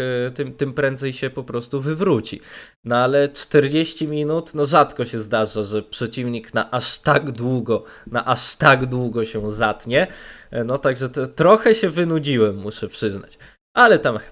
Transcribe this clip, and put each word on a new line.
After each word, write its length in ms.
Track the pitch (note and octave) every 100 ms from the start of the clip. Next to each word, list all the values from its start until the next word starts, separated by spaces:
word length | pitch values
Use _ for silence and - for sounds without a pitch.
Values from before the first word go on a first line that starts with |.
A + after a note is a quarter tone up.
| B2+ B2 B2
E, 40 |
tym, 220 | B2 C3
tym 200 | B2+ C3+
prędzej 400 | B2+ C3+ C3 C3+
się 160 | B2+ C3+
po 140 | C3+
prostu 380 | C3 A#2+ - C#3
wywróci. 600 | C#3 D#3 G3 A#2+ - D#2+ - - - _ A#2+
No 100 | A#2+
ale 340 | B2+ C#3+ C#3+
czterdzieści 800 | - - D3+ C3+ D3+ D#3+ - D3+
minut, 480 | D3+ D3 E3 E3 D#3
no 100 | C#3+
rzadko 400 | D#3+ C#3 - A#2+
się 140 | A2+
zdarza, 440 | G#2 A2+ G#2+ A2
że 200 | G2+ G#2+
przeciwnik 680 | - - A#2 B2+ B2 A#2 -
na 180 | A#2 G#2
aż 280 | B2 - -
tak 320 | - D3 D3
długo, 520 | A#2+ A#2+ B2+ A#2+ A2 - - -
na 180 | A#2+ B2+
aż 300 | B2 - -
tak 300 | D3+ C3 B2+
długo 400 | B2+ B2 A2+ A2
się 260 | A2 G#2+
zatnie. 560 | G#2+ G#2+ G#2 A2+ C#3 F#3 - - - -
E, 120 | A#2
no 140 | A#2 C3+
także 320 | C#3 B2+ C3
to, 180 | D3 C3
trochę 480 | - E3 A3 A3+ A3
się 140 | F3+
wynudziłem, 680 | D#3+ E3+ D#3+ C#3+ B2 G#2+ G2
muszę 320 | G2+ - G#2
przyznać. 500 | - G#2+ G2 - - - _ _
Ale 260 | - A#3 F3+
tam 200 | C#3 G#2+ -